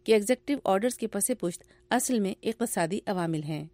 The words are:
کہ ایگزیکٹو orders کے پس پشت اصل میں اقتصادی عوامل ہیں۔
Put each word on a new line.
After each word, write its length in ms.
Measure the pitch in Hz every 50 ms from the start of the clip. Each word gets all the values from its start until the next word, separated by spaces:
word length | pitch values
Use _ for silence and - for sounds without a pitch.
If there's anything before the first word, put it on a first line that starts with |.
| -
کہ 80 | 214
ایگزیکٹو 420 | 220 208 202 220 254 - _ - 285 - -
orders 340 | 190 190 196 226 254 -
کے 100 | - 226
پس 240 | 214 - 202 - - 254 -
پشت 240 | 175 175 - - - _ - _ _ -
اصل 300 | 220 247 - - 254 220
میں 140 | 196 190 - - -
اقتصادی 560 | - 147 - 233 240 - 196 170 160 190 - -
عوامل 380 | - 190 185 170 165 160 151 147
ہیں۔ 220 | 156 156 151 151 160